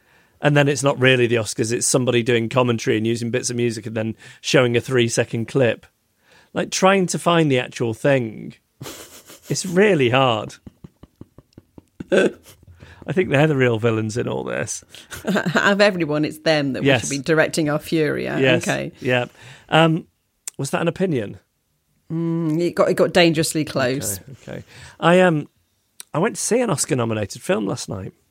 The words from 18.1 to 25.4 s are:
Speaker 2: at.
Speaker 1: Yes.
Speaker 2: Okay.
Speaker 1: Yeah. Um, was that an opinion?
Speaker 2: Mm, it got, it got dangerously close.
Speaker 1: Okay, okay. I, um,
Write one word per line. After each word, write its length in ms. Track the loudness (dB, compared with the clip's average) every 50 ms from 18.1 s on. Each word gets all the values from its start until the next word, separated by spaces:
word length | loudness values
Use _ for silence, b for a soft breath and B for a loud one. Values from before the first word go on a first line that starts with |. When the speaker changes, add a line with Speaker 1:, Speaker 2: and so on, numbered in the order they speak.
| -2 -4 -4
Speaker 2:
at. 120 | -4 -2 0
Speaker 1:
Yes. 220 | 2 4 2 2 0
Speaker 2:
Okay. 280 | -2 -4 -4 -4 -8 -10 -6
Speaker 1:
Yeah. 240 | -2 0 0 0 0 -4 B B B B B B B B
Um, 380 | 2 4 4 4 2 0 -4 _ _ _ _ _ _ _ -18 -16 _
was 120 | -8 -8 -4
that 120 | -4 -2
an 60 | -2
opinion? 520 | -2 -2 -2 -2 -2 -2 -2 -4 -6 -12 -16 _ _ _ _ _ _ _ _ _ _ _ _ _ -8
Speaker 2:
Mm, 500 | -6 -4 -4 -2 -2 -2 -2 -2 -2 0
it 140 | -2 -2 0
got, 140 | 2 2 2
it 40 | 4
got 180 | 2 2 2 4
dangerously 520 | 4 4 4 4 2 0 0 -2 -4 -4
close. 540 | -2 -2 -2 -2 -2 -2 -4 -4 -6 -8 -8
Speaker 1:
Okay, 100 | -12 -18 -20 -20 -16 -16
okay. 120 | -14 -14 -16 B B B B B B B
I, 220 | 2 4 6 6
um, 280 | 6 4 4 0